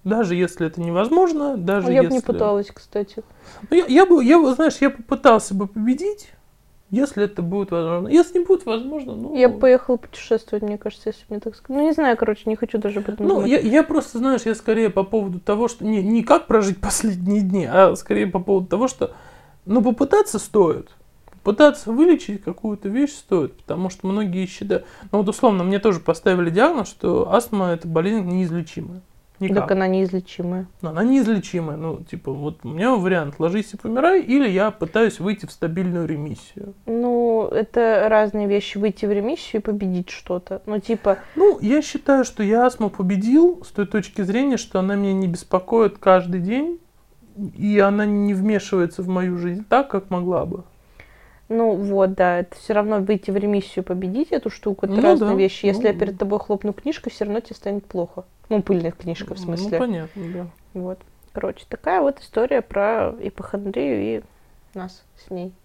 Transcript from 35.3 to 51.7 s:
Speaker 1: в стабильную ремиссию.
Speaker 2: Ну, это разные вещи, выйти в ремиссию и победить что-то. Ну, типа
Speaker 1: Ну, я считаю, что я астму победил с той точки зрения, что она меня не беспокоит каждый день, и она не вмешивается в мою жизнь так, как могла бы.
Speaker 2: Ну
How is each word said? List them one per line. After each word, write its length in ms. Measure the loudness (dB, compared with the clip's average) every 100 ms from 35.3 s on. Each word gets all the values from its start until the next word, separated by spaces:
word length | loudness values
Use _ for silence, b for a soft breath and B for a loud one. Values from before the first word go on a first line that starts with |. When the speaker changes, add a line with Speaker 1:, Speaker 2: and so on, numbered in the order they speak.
| -4 -8
Speaker 1:
в 60 |
стабильную 540 | -6 -4 -2 -2 -2 -4
ремиссию. 640 | -4 -8 -12 -16 -18 -18 -14 -6
Speaker 2:
Ну, 640 | -2 0 2 2 0 0
это 600 | -2 0 2 2 4 4
разные 380 | 4 2 0 0
вещи, 300 | 0 -2 -2
выйти 280 | -2 -2 -2
в 60 |
ремиссию 480 | 0 -2 -6 -6 -6
и 20 |
победить 460 | -4 -4 -2 -4 -6
что-то. 520 | -14 -8 -8 -8 -12 -6
Ну, 140 | -6
типа 400 | -4 -2 0 -2 -4 4
Speaker 1:
Ну, 220 | 4 4
я 200 | 2 2
считаю, 440 | 0 -4 2 2 2
что 180 | -2
я 220 | 0 4 2
астму 240 | 2 -4
победил 720 | -2 -2 0 4 6 6 2
с 60 | -8
той 160 | -4 -2
точки 360 | -2 -4 -4
зрения, 340 | -2 0 0 -2
что 220 | -2 -2
она 160 | 0 0
меня 180 | 0
не 140 | 0 -2
беспокоит 720 | -4 -2 -4 0 2 2 2
каждый 420 | 4 4 4 -4
день, 380 | -2 -2 -4 -6 _ _ _ _ _ -12 -12 -4
и 220 | 2 4
она 260 | 4 4 0
не 280 | 0 0
вмешивается 680 | 0 0 0 0 0 0 -2
в 40 | -4
мою 300 | -2 -2 -2
жизнь 280 | -4 -6 0
так, 200 | 0 2
как 200 | -6 -4
могла 360 | -4 -2 -2 -4
бы. 180 | -8 -14 _ b b b b b b _
Speaker 2:
Ну 220 | -2 0